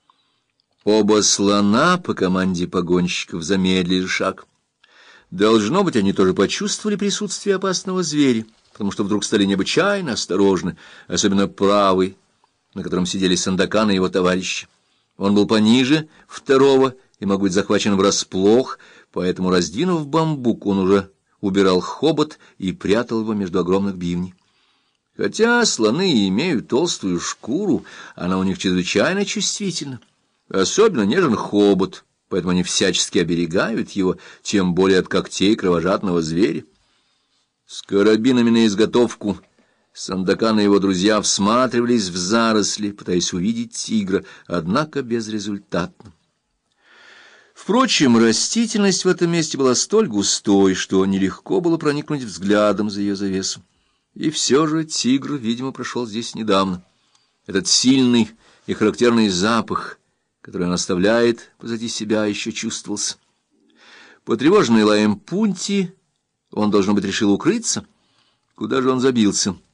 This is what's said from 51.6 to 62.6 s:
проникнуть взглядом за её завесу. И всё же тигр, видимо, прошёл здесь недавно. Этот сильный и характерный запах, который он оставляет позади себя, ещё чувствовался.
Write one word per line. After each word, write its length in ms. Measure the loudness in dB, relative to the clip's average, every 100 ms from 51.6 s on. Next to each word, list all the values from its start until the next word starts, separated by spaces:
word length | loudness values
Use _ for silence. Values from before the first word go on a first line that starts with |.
| 0 0
проникнуть 440 | -2 -4 -4 -6
взглядом 680 | -8 -8 0 2 2 0 -4
за 100 | -4
её 140 | -4 -4
завесу. 480 | -4 -4 -6 -10 -16 _ _ _ _
И 160 | -6 -6
всё 380 | -4 2 2 2
же 180 | -2 -4
тигр, 480 | -4 0 0 -2
видимо, 380 | -6 -6 -6 -6
прошёл 360 | -8 -8 -8 -6
здесь 280 | -8 -10 -8
недавно. 500 | -2 0 0 -4 -12 _ _ _ _ _ -6
Этот 200 | -4 0
сильный 640 | 0 2 4 4 2 0 -4 _ _ -8
и 80 |
характерный 560 | -2 0 2 2 4 2
запах, 680 | 2 0 0 -2 -6 -8 -16 _ _ _ _
который 260 | -12 -6 -4
он 60 |
оставляет 800 | -2 -2 0 2 2 2 0 -8 _
позади 300 | -10 -8 -8
себя, 380 | -8 -4 -2 -2
ещё 260 | -4 -6
чувствовался. 640 | -8